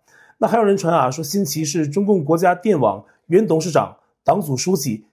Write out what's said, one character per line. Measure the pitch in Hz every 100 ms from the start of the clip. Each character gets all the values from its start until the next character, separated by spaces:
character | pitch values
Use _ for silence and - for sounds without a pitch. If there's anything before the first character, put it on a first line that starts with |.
| _ _ _ _
那 | 208
还 | 226
有 |
人 | 208 202
传 | 165 165
啊， | 127
说 | 143
辛 | 147 202
奇 | 170 151 151
是 | 170 151
中 | 190 202
共 | 196
国 | 143 165
家 | 180 180
电 | 220 165
网 | 110 98 - _ -
原 | 180 202
董 | 160
事 | 170
长、 | 143 95 - _ _
党 | - 180
组 | 156 127
书 | 180 190
记 | 131 107 -